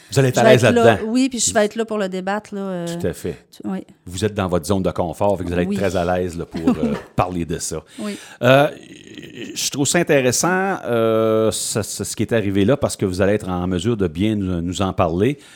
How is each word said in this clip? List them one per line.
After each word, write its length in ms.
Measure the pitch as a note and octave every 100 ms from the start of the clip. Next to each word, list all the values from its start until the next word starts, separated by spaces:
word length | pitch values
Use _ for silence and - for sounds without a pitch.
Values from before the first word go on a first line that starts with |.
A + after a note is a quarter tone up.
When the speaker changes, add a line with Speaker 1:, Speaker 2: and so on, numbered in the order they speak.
| -
Speaker 1:
Vous 60 | C3+
allez 100 | C3
être 60 | B2+
Speaker 2:
je 40 |
Speaker 1:
à 40 | A#2+
Speaker 2:
vais 40 |
Speaker 1:
l'aise 120 | B2+
Speaker 2:
être 100 | A#2+ A#3+
là. 80 | A#2
Speaker 1:
là-dedans. 220 | G#2+ A3
Speaker 2:
Oui, 160 | B3 C4
puis 120 | A#3+
je 140 | -
vais 120 | A3 G#3
être 100 | A3+
là 80 |
pour 140 | A3 G#3+
le 100 | F#3+
débattre, 480 | F#3 F#3 G#3 - G3+
là, 60 |
euh, 240 | G3 F3+ E3+ E3+
Speaker 1:
Tout 40 | F#2+
à 60 |
fait. 340 | - F#2 - _
Speaker 2:
tu, 160 | - G#2
oui. 120 | F#2+ - - -
Speaker 1:
Vous 180 | F2
êtes 100 | G#2
dans 140 | G#2 F#2
votre 180 | F2 D2+
zone 160 | G2
de 80 | F2
confort, 460 | D#2+ F2 D2+ G2+ F2+
fait 60 |
que 60 | F2
vous 40 | F2
allez 80 |
être 40 | F2+
Speaker 2:
Oui. 40 | G2+
Speaker 1:
très 220 | G2 F2+
à 80 | F2
l'aise, 320 | F#2 F2+ E2
là, 80 | -
pour, 240 | - A#2
euh, 240 | F#3 A#2 G#2+ -
Speaker 2:
<laughs> 100 | -
Speaker 1:
parler 260 | F#2 F2+
de 140 | D#2+ D#2+
ça. 260 | - D#2 - -
Speaker 2:
Oui. 180 | G#3 F#3+ - -
Speaker 1:
Euh, 280 | A#2+ C3+ D3+ - - - - - - A#2+ - -
je 140 | -
trouve 140 | C3 C#3
ça 120 | F3
intéressant, 800 | E3+ C#3+ B2+ A#2+ E3+ F#3 G3 F#3 -
euh, 640 | A#2 A2+ A2 A2 A2 A2
ce, 300 | - - A2+
ce, 220 | G2 -
ce 120 | G2+ -
qui 80 |
est 100 | G#2
arrivé 300 | A#2 G2+ G2
là, 140 | G2+ C#3+
parce 180 | G#2+ -
que 100 | G2+
vous 160 | F2+
allez 120 | F#2+
être 160 | G#2 F#2
en 180 | F2+ F2+
mesure 300 | F2+ A2+ A2+
de 100 | F#2
bien 280 | D#2 G#2+ G#2+
nous, 180 | F#2 F2
nous 200 | F2 E2+
en 100 | F#2+
parler. 460 | F2+ F2 E2+ A#2 D3 -